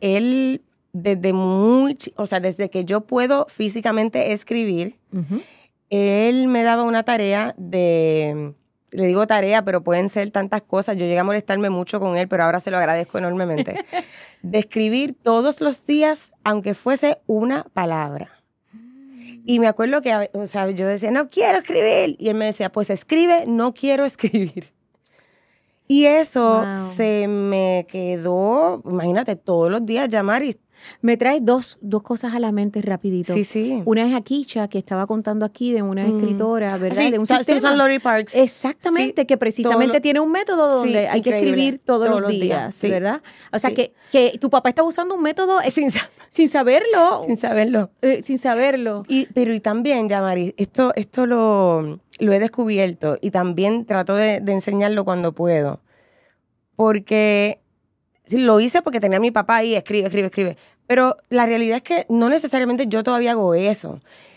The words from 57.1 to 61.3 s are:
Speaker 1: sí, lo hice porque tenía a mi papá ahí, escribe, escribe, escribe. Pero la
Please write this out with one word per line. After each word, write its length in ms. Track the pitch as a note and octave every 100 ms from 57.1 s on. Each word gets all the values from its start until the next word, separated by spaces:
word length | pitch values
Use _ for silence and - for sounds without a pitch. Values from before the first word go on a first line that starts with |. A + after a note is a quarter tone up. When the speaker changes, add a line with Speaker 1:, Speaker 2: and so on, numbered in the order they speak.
| G#3+ G#3+ G#3 G#3 - _ _ _ _ _ _
Speaker 1:
sí, 160 | - B3
lo 200 | B3 G#3+
hice 220 | A#3+ F4
porque 180 | E4+ A#3+
tenía 180 | G3+ F#3+
a 40 |
mi 80 | A#3
papá 280 | A3+ G3+ A#3
ahí, 180 | A3+ G#3+
escribe, 320 | - G#3 F#3+
escribe, 180 | G3+ F#3+
escribe. 300 | G3 F#3 D#3 _ _ -
Pero 280 | B3 B3+ -
la 160 | _